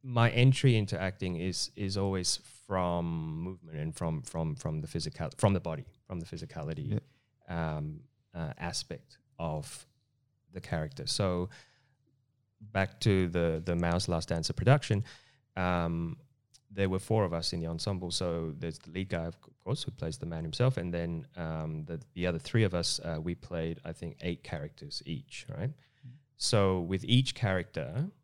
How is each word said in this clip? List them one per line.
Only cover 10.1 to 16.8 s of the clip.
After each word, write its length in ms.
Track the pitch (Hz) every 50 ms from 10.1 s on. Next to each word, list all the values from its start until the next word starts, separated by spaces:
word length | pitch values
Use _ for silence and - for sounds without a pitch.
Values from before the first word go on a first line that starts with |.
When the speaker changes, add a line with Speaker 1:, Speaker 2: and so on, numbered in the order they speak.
| _ _ _ _ _ _ _ _
Speaker 1:
the 80 | - 92
character. 460 | - - 87 80 78 73 67 - -
So 420 | - - - 104 95 90 87 90 98 - - - _ _ _ _ _ _ _ _ _ _ _ _ _ _ _ _ _ _ _
back 400 | 110 104 107 95 95 92 - -
to 280 | - 113 98 95 92 87
the, 340 | 85 87 85 85 80 80 82
the 100 | 87 87
Mao's 320 | 85 87 85 85 87 - -
Last 200 | 87 82 - -
Dancer 240 | 87 82 80 -
production, 520 | - - 87 123 139 147 - - 107 98 - - - - _ _ _ _ _ _ _
um, 600 | 95 90 90 90 87 85 85 85 82 85 82 82 - - _ _ _ _ _ _ - _ _
there 180 | 104 101